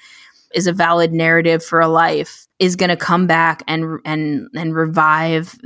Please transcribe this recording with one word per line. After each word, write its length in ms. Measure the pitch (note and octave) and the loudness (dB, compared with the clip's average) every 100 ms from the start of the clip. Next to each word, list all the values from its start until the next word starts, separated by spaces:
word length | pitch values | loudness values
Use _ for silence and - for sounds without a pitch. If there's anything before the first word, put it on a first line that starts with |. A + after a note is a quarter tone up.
| - - - _ _ | -20 -20 -20 _ _
is 140 | F#3+ F3+ | -2 -2
a 60 | |
valid 400 | F#3 E3+ E3+ E3+ | 0 2 2 2
narrative 500 | E3 E3 E3 E3 E3 | 2 2 2 2 0
for 160 | - E3 | 0 0
a 80 | E3 | 2
life 600 | D#3+ E3 D#3 D3 - - _ | 2 2 0 -6 -14 -20 _
is 160 | F#3 F3+ | 0 0
gonna 220 | F3+ E3+ | -2 -2
come 300 | - F3 F3+ | 0 0 2
back 360 | E3 E3 D#3 - | 2 2 -2 -6
and, 320 | D#3+ D#3+ D#3+ | -6 -6 -8
and, 440 | D#3 D#3 D3+ C#3+ - D3+ | -6 -4 -4 -6 -8 -8
and 200 | E3 D#3+ | -4 -2
revive, 840 | D#3+ D#3+ D#3 D#3 E3 D#3+ E3+ - | -2 2 2 2 0 -2 -4 -14